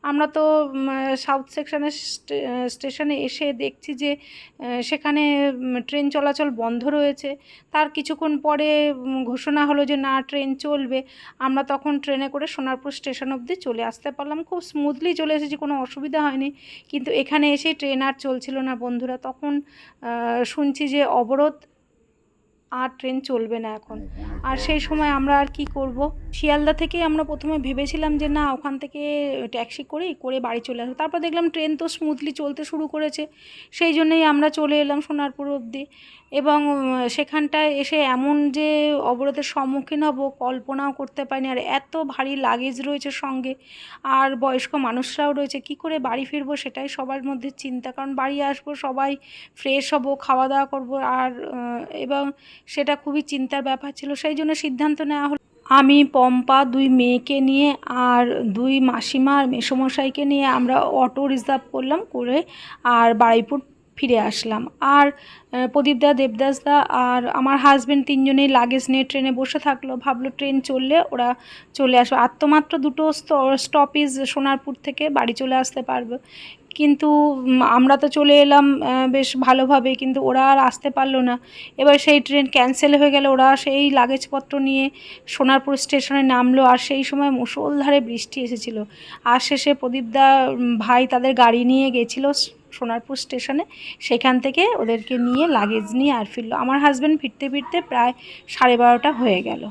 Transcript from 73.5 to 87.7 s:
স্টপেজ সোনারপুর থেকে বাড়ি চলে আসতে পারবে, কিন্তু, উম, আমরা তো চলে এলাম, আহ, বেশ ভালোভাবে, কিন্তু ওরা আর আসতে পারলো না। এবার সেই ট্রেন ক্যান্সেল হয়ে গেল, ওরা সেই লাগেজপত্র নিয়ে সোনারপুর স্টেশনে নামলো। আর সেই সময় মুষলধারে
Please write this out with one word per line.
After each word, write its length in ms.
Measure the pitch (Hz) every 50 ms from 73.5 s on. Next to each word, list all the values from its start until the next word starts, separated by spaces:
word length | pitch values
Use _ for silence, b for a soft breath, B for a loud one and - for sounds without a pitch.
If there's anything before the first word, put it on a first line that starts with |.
| 269
স্টপেজ 540 | 262 - - - 302 285 285 - 302 294 285 254 269 269
সোনারপুর 500 | 254 - 285 269 277 277 269 - 285 254 _ -
থেকে 200 | 294 269 - 294 311
বাড়ি 240 | 285 277 240 233 233
চলে 220 | - 269 262 262
আসতে 260 | 262 262 262 - -
পারবে, 360 | 247 262 262 247 240 226 240 277 B B B B B B B B B _ -
কিন্তু, 320 | - 294 294 294 285 311
উম, 540 | 302 294 294 294 302 285 262 254 254 254 254
আমরা 360 | 262 - 233 247 254 262 277
তো 100 | 277 294
চলে 340 | 294 - 302 294 285 285 294
এলাম, 240 | 285 285 285 285 277 285 277 262 -
আহ, 240 | 254 254 262 262
বেশ 220 | 262 254 269 269 262 -
ভালোভাবে, 580 | 262 262 254 262 269 269 254 285 269 240 262 262
কিন্তু 240 | 254 269 262 262 269
ওরা 220 | 269 262 254 262 262 269
আর 60 | 269
আসতে 320 | 269 262 254 - - - 285
পারলো 320 | - 277 269 269 269 262
না। 180 | 254 247 247 247 B B B B B B B
এবার 200 | - 262 294 285
সেই 220 | 285 - 311 294 294
ট্রেন 260 | - - 277 285 277
ক্যান্সেল 460 | 262 - 269 247 254 262 - - 294 285
হয়ে 160 | 285 285 294
গেল, 140 | 277 277 277
ওরা 300 | 277 269 262 262 269 269
সেই 340 | 269 - 285 269 277 285 285
লাগেজপত্র 680 | 269 269 240 240 269 262 - - - 269 269 _ - 285
নিয়ে 300 | 269 269 269 269 269 277 B B B B B B B
সোনারপুর 480 | - - - 277 254 269 262 262 285 277
স্টেশনে 480 | 269 - - - 277 262 - 269 277 269
নামলো। 400 | 262 254 247 247 247 254 269 269
আর 140 | 247 254
সেই 260 | 247 - - 285 269 269
সময় 260 | - 285 277 285 285
মুষলধারে 680 | 269 247 247 - - 285 - -